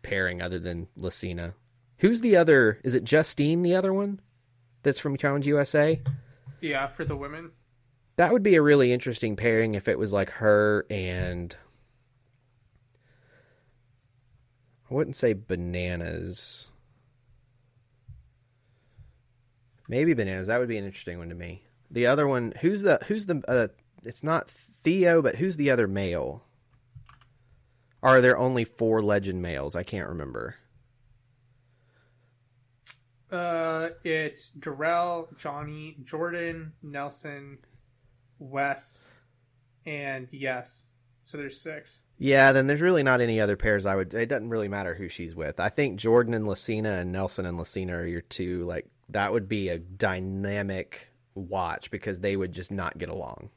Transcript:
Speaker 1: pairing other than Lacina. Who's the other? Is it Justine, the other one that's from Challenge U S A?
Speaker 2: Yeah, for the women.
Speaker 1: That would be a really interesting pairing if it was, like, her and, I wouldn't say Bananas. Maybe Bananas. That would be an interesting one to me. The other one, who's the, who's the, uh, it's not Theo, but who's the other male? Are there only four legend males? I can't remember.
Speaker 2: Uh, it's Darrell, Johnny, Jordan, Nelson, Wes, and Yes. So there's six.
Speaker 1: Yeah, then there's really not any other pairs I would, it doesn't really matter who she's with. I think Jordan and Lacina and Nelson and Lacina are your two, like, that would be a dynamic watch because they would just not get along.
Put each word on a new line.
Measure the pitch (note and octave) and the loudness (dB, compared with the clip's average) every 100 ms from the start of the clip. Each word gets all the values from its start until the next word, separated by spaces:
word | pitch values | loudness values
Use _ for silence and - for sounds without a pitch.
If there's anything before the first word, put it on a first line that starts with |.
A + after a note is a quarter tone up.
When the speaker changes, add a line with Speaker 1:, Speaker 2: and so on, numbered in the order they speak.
Speaker 1:
pairing | - G2 F#2 F2 | -4 -2 -2 -4
other | F2+ F2+ | -6 -6
than | F2+ E2+ E2+ - | -6 -8 -10 -10
Lacina. | F2+ - F#2 E2+ E2+ - _ _ _ _ | -8 -6 -8 -8 -10 -14 _ _ _ _
Who's | F#3 A#3 | 2 2
the | A#3 F#3 | 4 6
other? | E3 C#3 A2+ G#2 | 8 8 6 2
Is | B2+ | 0
it | B2 | -2
Justine, | A2+ D3+ D#3 - D3 E3+ | 2 2 2 0 0 2
the | F3 | 2
other | F#3 F#3+ | 2 2
one | F#3+ G3+ G3 _ _ _ _ _ _ | -2 -4 -8 _ _ _ _ _ _
that's | C#3+ C3+ | -2 0
from | D3 C#3 | -4 -2
Challenge | C#3+ C#3+ C#3+ | 0 0 2
U | C#3+ | 2
S | C#3 | 2
A? | D3+ D3+ D#3+ - - - _ - - | 4 4 2 -2 -6 -12 _ -20 -10
Speaker 2:
Yeah, | D#3+ C#3 C3+ | -4 -4 -4
for | - | -6
the | D#3 C#3 | -6 -6
women. | C#3+ D#3 E3 _ _ _ _ _ _ - | -8 -12 -16 _ _ _ _ _ _ 2
Speaker 1:
That | E3+ | 4
would | A#3+ | 6
be | G3+ | 8
a | E3+ | 8
really | D3 C#3+ B2 | 8 8 6
interesting | B2 C3 A2+ A2+ G#2 | 4 -2 -4 -4 0
pairing | A#2 A2+ A2+ | 2 2 2
if | G#2 A2+ | 0 0
it | F#2+ | 0
was, | G#2 | 0
like, | G2+ F#2+ | 0 -2
her | - A2 G#2 G#2+ G#2 - | 2 4 6 6 2 0
and, | G#2 F#2 F2+ F2+ F2 F2 - _ _ _ _ _ _ _ _ _ _ _ _ _ _ _ _ _ _ _ _ _ _ _ _ _ _ _ _ _ _ _ _ _ | -6 -4 -4 -4 -4 -8 -12 _ _ _ _ _ _ _ _ _ _ _ _ _ _ _ _ _ _ _ _ _ _ _ _ _ _ _ _ _ _ _ _ _
I | |
wouldn't | C3 D#3 B2+ | -4 -4 0
say | A#2+ | 0
Bananas. | G2+ A2 F2+ F2 F2 F2+ F2 E2+ E2 E2+ F2+ - - - _ _ _ _ _ _ _ _ _ _ _ _ _ - - _ _ _ _ _ _ _ _ - _ _ _ _ _ _ _ - | 0 -4 -6 -4 -4 -4 -4 -6 -8 -8 -8 -10 -12 -16 _ _ _ _ _ _ _ _ _ _ _ _ _ -20 -20 _ _ _ _ _ _ _ _ -20 _ _ _ _ _ _ _ -4
Maybe | A#2+ D#3+ | 0 2
Bananas. | B2+ G2 F#2+ F#2+ | 2 0 -4 -2
That | A#2+ | -2
would | B2 | 0
be | A2 | -4
an | |
interesting | G2 F#2+ - F2 | -8 -12 -12 -12
one | E2+ | -12
to | |
me. | E2+ F2 F2+ _ _ _ | -12 -12 -14 _ _ _
The | A#2 A#2+ | 0 2
other | C#3+ C#3+ | 4 2
one, | B2+ A#2 - | 0 -2 -2
who's | E3 G#3 | -2 2
the, | G3 D3 - | 2 2 2
who's | G#3+ G3+ | -2 0
the, | D3+ - | 0 0
uh, | B2+ A2 _ _ _ | 0 0 _ _ _
it's | A2+ - | -18 -8
not | D3+ D#3+ - | 0 0 -2
Theo, | - - _ D#3+ F#3 F3 E3 | -16 -20 _ 0 4 6 6
but | C3 A2 | 4 0
who's | F#3 D#3+ | -4 0
the | C#3+ | 2
other | B2 G#2 | 4 2
male? | G2 F#2+ E2+ B1+ D#2+ _ _ _ _ _ - - - _ _ _ _ _ _ _ _ | 0 -2 -2 -4 -8 _ _ _ _ _ -20 -20 -20 _ _ _ _ _ _ _ _
Are | B2+ C3 | 6 8
there | B2+ - | 8 6
only | B2+ B2+ | 2 0
four | A2+ - A2+ A2 | -2 0 2 4
legend | G#2 G2+ G2 F2+ | 4 2 0 -4
males? | F2 C#2+ C#2+ E2+ | -4 -4 -4 -6
I | |
can't | - G2+ D#2+ | -6 -8 -6
remember. | E2 C#2+ A1+ A1+ - _ _ _ _ _ _ _ _ _ _ _ _ _ _ _ _ _ _ _ _ _ _ - - _ _ _ | -8 -8 -8 -10 -12 _ _ _ _ _ _ _ _ _ _ _ _ _ _ _ _ _ _ _ _ _ _ -20 -20 _ _ _
Speaker 2:
Uh, | F3+ F3 E3 E3 D#3+ E3 E3 | -6 -4 -2 -2 -4 -6 -8
it's | F3 D#3+ D#3 - - | -4 -2 -4 -8 -18
Darrell, | C#3+ D#3+ C#3 D#3 E3+ F3 E3+ E3 D#3 | -12 -10 -4 0 0 0 -4 -8 -12
Johnny, | D3+ C#3+ D3+ D3+ D#3 D3+ | -10 -8 -10 -12 -16 -18
Jordan, | B2+ D#3 E3+ E3+ E3+ E3 D#3+ - | -12 -6 -6 -4 -8 -8 -14 -16
Nelson, | D3 C#3+ C#3+ - D3+ C#3+ C#3 C#3 _ _ _ _ _ _ _ _ | -12 -10 -10 -12 -16 -16 -18 -20 _ _ _ _ _ _ _ _
Wes, | C3+ C#3 C#3+ C3+ - - - _ _ _ _ _ _ _ | -8 -2 -2 -2 -8 -14 -16 _ _ _ _ _ _ _
and | D#3+ D3 C#3+ C3 B2+ | -12 -10 -8 -8 -12
Yes. | C3+ C3+ B2+ B2 - _ _ _ _ | -8 -6 -6 -8 -20 _ _ _ _
So | - D3+ | -16 -12
there's | C#3 - | -12 -12
six. | D#3+ D3+ - - _ _ | -14 -14 -18 -20 _ _
Speaker 1:
Yeah, | C3+ C3+ C3+ | 4 8 8
then | C3+ C3+ | 8 4
there's | D3 | 2
really | F3 F3 | 4 4
not | C3+ B2 | 4 2
any | A#2 A2 | 2 2
other | G#2 G2+ | 0 2
pairs | A2 G#2 G2 | 2 2 0
I | F#2+ | -2
would, | F2+ | -2
it | A2 A#2 | -4 -2
doesn't | C3+ A2+ | -4 -4
really | A2+ G2+ | -4 -4
matter | G2+ F#2 | -4 -6
who | E2+ F2+ | -8 -10
she's | - E2+ E2 | -10 -12 -8
with. | D2+ D2+ | -8 -4
I | G2 | -4
think | - C#3 G2+ | 0 -2 0
Jordan | A2 A#2+ A#2 | 4 4 4
and | A2+ G#2+ | -2 -2
Lacina | F#2+ - A2 A2 F#2+ | -4 -4 -2 -2 -2
and | F2+ | -4
Nelson | F#2 F#2+ - F2+ | -4 -4 -4 -8
and | F2 | -8
Lacina | E2 G2 F#2 | -8 -8 -6
are | F2 F2 | -6 -6
your | E2+ | -8
two, | - - F2+ F2+ | -10 -8 -6 -4
like, | F2 E2 - _ - | -6 -8 -10 _ -8
that | G#2 G2+ | -4 -2
would | A#2 G2 | -2 -2
be | G#2+ F#2+ | -4 -4
a | E2+ | -6
dynamic | F2 F#2+ G2+ F#2 F#2 G2 G2+ G2+ G2 F#2 - - - _ _ | -10 -4 -2 -2 -6 -6 -4 -4 -4 -8 -10 -16 -20 _ _
watch | G2 F2 F#2+ E2+ D#2 - | -14 -8 -4 -4 -6 -10
because | G#2 G#2+ F#2 | -10 -8 -4
they | G2 G2 | -4 -2
would | F2+ | -4
just | E2+ F2+ | -8 -10
not | G2 E2+ - | -8 -8 -8
get | E2+ | -10
along. | E2 A#1+ - - | -10 -12 -14 -18